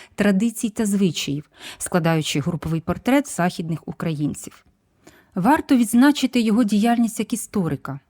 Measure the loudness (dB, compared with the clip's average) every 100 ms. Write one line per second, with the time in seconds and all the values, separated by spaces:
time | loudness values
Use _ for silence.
0 | -18 0 2 2 0 -2 -6 -2 0 2
1 | 2 0 -4 -6 -8 _ -20 -12 -2 0
2 | 2 0 0 -2 -2 -4 -4 -4 -4 -4
3 | 0 0 0 -2 -2 -2 -6 -6 -8 -8
4 | -6 -2 -4 -4 -14 -20 _ _ _ _
5 | -20 _ _ -2 2 2 4 2 4 4
6 | 4 4 0 0 2 2 2 2 2 2
7 | 0 -2 -6 -6 -4 -2 -2 -4 -6 -12
8 | _